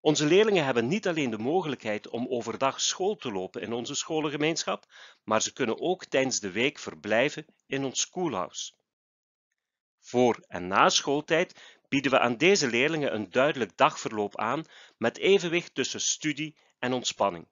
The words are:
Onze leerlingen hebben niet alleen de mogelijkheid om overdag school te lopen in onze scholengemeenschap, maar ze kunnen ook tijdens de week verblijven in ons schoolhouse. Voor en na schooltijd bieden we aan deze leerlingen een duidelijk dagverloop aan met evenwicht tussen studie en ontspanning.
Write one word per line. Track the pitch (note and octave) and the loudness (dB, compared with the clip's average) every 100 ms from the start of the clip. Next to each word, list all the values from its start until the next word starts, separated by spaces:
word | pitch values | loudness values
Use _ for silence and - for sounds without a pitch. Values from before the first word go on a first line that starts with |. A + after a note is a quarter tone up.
Onze | D#3 D3+ D3+ | 2 2 4
leerlingen | F3+ A3 G3 | 6 6 4
hebben | C#3 A#2+ A#2 | 2 2 2
niet | G3+ G3+ | 0 -2
alleen | D#3+ C3 | -2 -2
de | G#2+ | -2
mogelijkheid | A2+ F3 D#3+ B2+ A2+ G#2+ - | -2 -2 -2 -6 -4 -6 -6
om | A#2 B2 | -8 -4
overdag | B2 A2+ A2+ C3+ - | -4 -4 -2 -2 0
school | - - F#3+ G#3+ | -4 -2 -2 -2
te | B2+ | -4
lopen | G2 F#2 A#2+ | -4 -6 -8
in | G2+ | -6
onze | A#2 D#3+ | -6 -6
scholengemeenschap, | C#3+ - D#3 D3+ C#3+ D3+ D#3+ - F#3+ _ - - - | -8 -4 -2 -2 0 0 0 -4 -6 _ -20 -20 -18
maar | - A2 | 0 0
ze | - | 0
kunnen | - A#2+ A2 | -2 -2 -2
ook | C#3+ F3+ | -2 -4
tijdens | - C#3+ C3 - | 0 0 2 -2
de | G#2 | -4
week | F#2 C3+ - | -2 -2 -2
verblijven | - E2 G#2 G#2+ C#3+ D#3 D3+ _ _ | -14 -10 -2 0 0 -2 -16 _ _
in | C#3+ | -4
ons | C#3 - | -4 -4
schoolhouse. | - - F3 G2+ F2 - - _ _ _ _ _ _ _ _ _ _ _ _ _ | -6 -4 -4 -2 -6 -8 -14 _ _ _ _ _ _ _ _ _ _ _ _ _
Voor | - B2 B2 A2 _ | -4 4 4 2 _
en | F2+ F2+ | -10 0
na | G2+ D#3+ | 4 6
schooltijd | - - C#3+ - D#3+ F3+ - - - _ | 4 0 -4 0 -2 -2 -8 -20 -20 _
bieden | C3+ C3+ | -2 2
we | B2+ | 4
aan | A#2+ A#2 | 2 4
deze | E3 G3+ C#3 | 4 4 2
leerlingen | A#2 C#3+ E3 C#3 | 2 0 0 -2
een | G#2 G#2 | -2 -2
duidelijk | B2 C#3+ D3+ A2 - | 0 0 0 -4 2
dagverloop | C#3 - C3 A2 G2+ - | 2 2 -8 -4 -4 -2
aan | A2 C#3 D#3 - - _ | -4 -4 -6 -18 -20 _
met | A#2 - | -2 0
evenwicht | E3+ G3 E3+ E3+ E3+ | 2 4 2 -4 -4
tussen | - B2+ G#2+ | -4 -4 -2
studie | - - D#3 C3+ D#3 - _ _ | -4 -4 -4 -6 -8 -12 _ _
en | B2+ | -2
ontspanning. | B2+ - - G2+ F2 D#2+ | -2 -4 0 0 0 -14